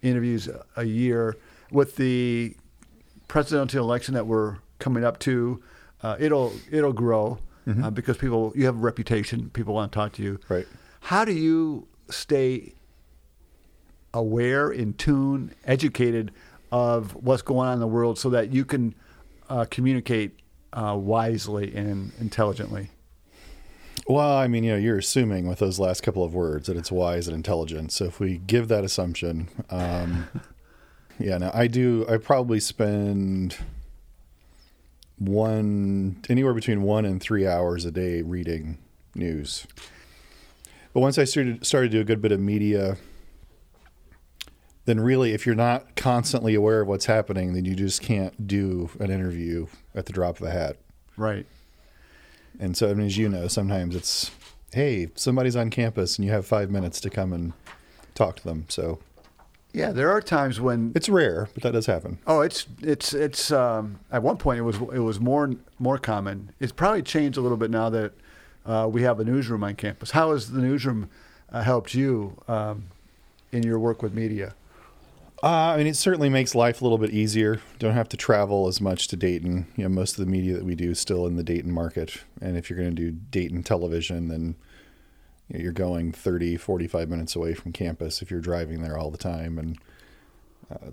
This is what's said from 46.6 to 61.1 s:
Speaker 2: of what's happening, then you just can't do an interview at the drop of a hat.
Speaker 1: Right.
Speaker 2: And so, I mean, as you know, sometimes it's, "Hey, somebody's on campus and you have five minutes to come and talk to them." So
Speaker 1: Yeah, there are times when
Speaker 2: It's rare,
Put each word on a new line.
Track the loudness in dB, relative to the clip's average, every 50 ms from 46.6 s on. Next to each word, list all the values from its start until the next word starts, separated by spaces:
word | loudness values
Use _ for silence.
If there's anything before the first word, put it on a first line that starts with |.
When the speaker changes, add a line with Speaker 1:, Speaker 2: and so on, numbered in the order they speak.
| 6 6 6 4
Speaker 2:
of | 4 2
what's | 0 0 2 2
happening, | 4 4 2 0 0 -2 -2 0 0
then | 0 0
you | 0 0
just | 0 0 -2 -2 -2
can't | 0 0 0 0 0 -2 -4 -6 -4 0
do | 0 2 2 0 0 -2 -4 -6 -6 -4
an | -2 -2
interview | 0 0 -2 -2 -2 -4 -4 -4 -4 -4 -6 -8 -10 -18 -20 -12 -10
at | -8 -8
the | -6 -2
drop | -2 0 0 -2 -4
of | -6 -4
a |
hat. | -2 -2 -2 -4 -4 -8 _ -20 -20 _ _ -16 -8 -4
Speaker 1:
Right. | -4 -4 -4 -4 -8 -12 -18 -20 -20 _ _ _ -20 -20 -20 -20 -20 -20 -20 -20 -20 -20 -20 -20 -20 -20 -12 -6
Speaker 2:
And | -4 -4 0 0
so, | 2 2
I | 2
mean, | 2 0 0
as | 0 0
you | 0 0
know, | 0 -2 -4 -4
sometimes | -2 -2 -2 0 0 -2 -2 -2 -4
it's, | -4 -4 -4 -4 -4 -4 -6 -8 -14 -20 -20 -20 -20 -18 -6 -2
"Hey, | -2 0 0 0 -2 -4 -6 -6
somebody's | -4 -2 0 2 2 2 2 0
on | 0 0 0
campus | 0 0 0 0 0 0 -2 0 0 0
and | 0
you | 0
have | 0 0 0
five | 2 0 0 2 0
minutes | -2 -2 -2 -2 -4 -6
to | -8 -6
come | -4 -2 -2 -2 -2
and | -4 -4 -6 -8 -10 -16 -20 -20 -20 -20 -20 -20 -20 -20 -8 -2
talk | 0 0 0 0 -4
to | -8
them." | -6 -6 -6 -6 -6
So | -6 -4 -4 -4 -4 -6 -10 -16 _ -20 -20 -20 _ -20 -20 _ _ _ _ _ -6
Speaker 1:
Yeah, | -4 -2 -2
there | 0 0 2 2
are | 2 2
times | 0 0 0 2 2 0 0 0
when | 0 0 2 2 0 0 0
Speaker 2:
It's | 0 2
rare, | 4